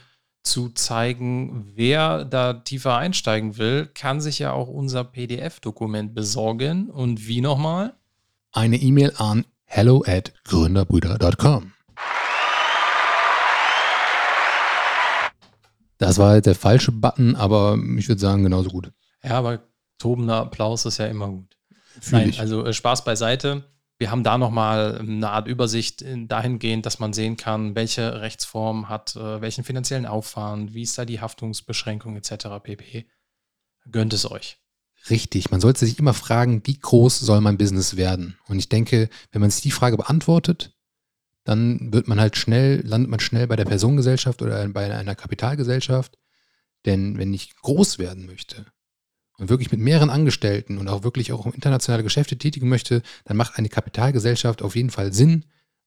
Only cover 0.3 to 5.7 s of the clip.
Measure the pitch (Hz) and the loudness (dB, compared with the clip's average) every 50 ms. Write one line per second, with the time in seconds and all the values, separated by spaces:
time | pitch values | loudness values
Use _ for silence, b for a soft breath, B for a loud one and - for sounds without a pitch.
0.3 | b _ _ - - 127 123 120 120 - - - 123 113 117 123 123 120 123 123 | b _ _ -4 -4 -2 -4 -6 -6 -6 -4 -2 -2 -2 -2 -2 -2 -4 -4 -4
1.3 | 123 127 131 - - 123 104 101 101 107 117 123 143 156 160 160 160 156 147 131 | -4 -4 -4 -6 -8 -12 -12 -12 -4 0 2 2 2 2 2 0 0 -2 -4 -2
2.3 | 131 131 127 123 123 120 - - 135 131 123 135 120 120 143 180 185 - - 117 | -2 0 0 0 -2 -4 -8 -10 -10 -4 0 0 0 0 0 -2 -4 -2 0 0
3.3 | 110 110 110 110 101 113 110 113 127 143 156 151 _ - - 139 135 151 151 151 | 0 0 -2 -4 -4 -2 -2 0 0 0 -2 -6 _ -8 -6 -4 -4 -4 -4 -6
4.3 | 143 - 147 135 131 135 127 127 131 143 139 135 127 127 123 123 _ 127 123 117 | -6 -4 -4 -4 -4 -4 -6 -6 -6 -6 -6 -4 -4 -4 -6 -6 _ -10 -8 -8
5.3 | 120 123 - 165 - - - 110 | -8 -8 -8 -10 -12 -10 -12 -12